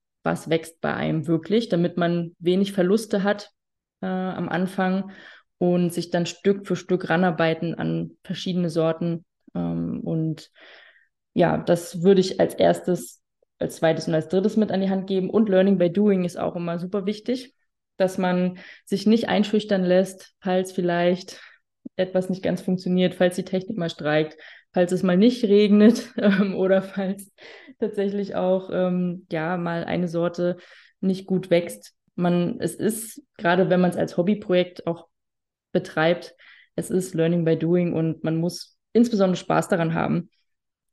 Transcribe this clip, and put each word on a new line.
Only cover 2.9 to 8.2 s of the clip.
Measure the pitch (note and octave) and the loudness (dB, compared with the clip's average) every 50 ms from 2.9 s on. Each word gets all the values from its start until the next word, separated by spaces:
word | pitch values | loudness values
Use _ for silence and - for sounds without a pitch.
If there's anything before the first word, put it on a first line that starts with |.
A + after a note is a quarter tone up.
| G#3 A3 A3+ - G#3+ G3 F#3 | 2 0 0 -2 -2 0 0
hat, | G3+ G#3 G#3 - - _ _ _ _ _ _ _ _ _ _ | 0 -2 -2 -6 -14 _ _ _ _ _ _ _ _ _ _
äh, | F#3+ | -8
am | F#3 F#3 F#3 F#3 F#3 E3+ - F3 - | -6 -4 -4 -4 -6 -6 -6 -6 -4
Anfang | - E3+ F#3 F#3 - G3 F#3+ F#3 F#3 G3 F#3+ G3 - - - - - - _ _ _ | -2 -2 -2 -2 -2 -2 0 0 0 -2 -4 -6 -14 -20 -20 -20 -20 -20 _ _ _
und | _ F3+ F3+ F3 F3+ F3 E3+ E3+ | _ 0 2 2 2 2 0 -2
sich | E3+ F3 - | -4 -4 -2
dann | - F3 E3+ | -2 -2 -2
Stück | - - - - G3 G3 G3 G3 | -4 -6 -2 0 0 0 0 -2
für | - F3+ | -4 -4
Stück | F3+ - - F#3 F3 - - | -4 0 -2 -2 -2 0 0
ranarbeiten | E3 F3 F#3 F3+ D#3+ D#3+ E3 D#3+ E3 D#3+ F3 E3 D#3+ | 2 2 2 2 2 2 0 0 0 -2 -4 -6 -4
an | - E3 D#3+ E3 E3 D#3+ D#3+ - _ | -4 -4 -4 -2 -4 -6 -8 -12 _